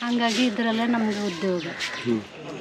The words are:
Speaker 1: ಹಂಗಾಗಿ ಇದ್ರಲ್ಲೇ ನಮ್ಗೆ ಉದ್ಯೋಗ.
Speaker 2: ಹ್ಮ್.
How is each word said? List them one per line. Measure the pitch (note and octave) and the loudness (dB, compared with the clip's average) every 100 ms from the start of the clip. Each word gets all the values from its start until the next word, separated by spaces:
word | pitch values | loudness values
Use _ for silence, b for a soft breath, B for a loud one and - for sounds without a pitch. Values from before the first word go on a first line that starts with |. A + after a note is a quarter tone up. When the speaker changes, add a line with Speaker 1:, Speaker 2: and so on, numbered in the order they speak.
Speaker 1:
ಹಂಗಾಗಿ | A#3+ A#3+ A#3 A3 B3+ | -2 2 2 4 2
ಇದ್ರಲ್ಲೇ | G#3 A3+ A3 A#3 | 2 0 2 2
ನಮ್ಗೆ | A#3 A3 G#3 G#3 | 2 2 0 -2
ಉದ್ಯೋಗ. | E3+ F#3+ F3+ D3+ C3+ - - | 0 0 0 -2 -6 -6 -4
Speaker 2:
ಹ್ಮ್. | A#2+ A2 G2+ - - - | 0 0 -2 -12 -12 -12